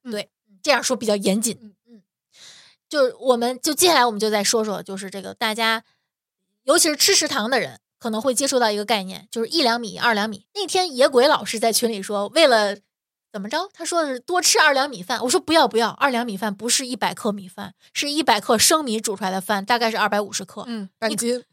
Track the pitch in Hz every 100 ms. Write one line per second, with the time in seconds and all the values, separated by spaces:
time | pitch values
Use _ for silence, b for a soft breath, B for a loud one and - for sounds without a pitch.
0 | 254 208 - _ _ 196 - 254 - 233
1 | 220 208 196 202 226 190 214 - _ 226
2 | _ _ _ B B B B B _ 302
3 | 254 - 262 240 233 254 - 285 359 302
4 | 247 208 214 214 196 233 214 185 185 190
5 | 196 196 190 196 226 214 226 226 - _
6 | _ _ _ _ _ _ 262 330 330 294
7 | - 392 302 277 208 254 143 120 _ _
8 | 233 220 269 240 269 262 226 208 208 220
9 | 185 180 190 233 226 330 254 233 226 180
10 | 226 214 214 208 _ 415 370 370 359 254
11 | 285 262 277 277 202 226 226 220 226 214
12 | 190 202 202 262 311 226 208 202 _ _
13 | _ _ _ 208 208 294 392 - 330 339
14 | 294 247 - 359 - 403 311 269 285 220
15 | 180 233 247 349 277 320 262 226 226 -
16 | 277 240 240 190 220 202 226 - 254 247
17 | 190 170 226 208 185 - - - b -
18 | 294 294 269 214 - 220 - 320 285 220
19 | 226 190 190 190 - 208 196 240 233 220
20 | 208 208 202 208 190 - 240 226 196 _
21 | 220 220 233 247 -